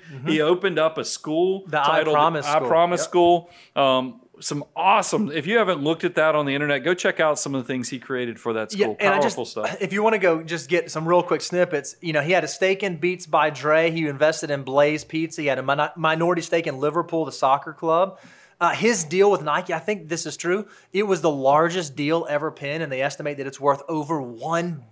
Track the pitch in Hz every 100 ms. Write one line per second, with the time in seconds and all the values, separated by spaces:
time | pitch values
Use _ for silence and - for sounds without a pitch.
0 | - 139 143 156 151 180 190 156 160 156
1 | 117 - 156 156 185 196 190 151 143 160
2 | 156 151 156 160 143 156 131 165 175 175
3 | - 175 170 175 170 - - - 135 131
4 | 127 117 _ - - 147 - - 180 214
5 | 185 226 208 156 147 233 190 165 143 165
6 | - - 156 151 143 139 147 143 143 180
7 | 196 180 160 143 143 135 120 131 117 131
8 | - 127 123 113 120 110 107 196 220 208
9 | 202 - 269 170 117 - 107 185 196 196
10 | 214 220 180 160 160 165 135 175 165 156
11 | 165 175 170 160 - 175 175 147 139 -
12 | 170 156 143 180 151 - 190 190 202 165
13 | 175 180 160 156 151 139 143 156 165 165
14 | 151 135 151 160 156 143 131 135 147 151
15 | - 160 160 160 143 127 131 143 151 -
16 | 160 160 170 175 143 170 165 135 147 156
17 | 170 165 143 - 135 139 160 147 165 165
18 | 185 - - - _ _ 170 139 214 214
19 | 151 180 202 185 151 151 180 160 - 208
20 | 156 165 190 - 170 190 208 - _ 185
21 | 208 180 160 143 135 147 170 180 156 131
22 | 143 170 160 147 151 - 139 156 156 131
23 | 139 - 151 139 135 135 143 139 - 156
24 | 143 160 123 113 139 170 175 156 -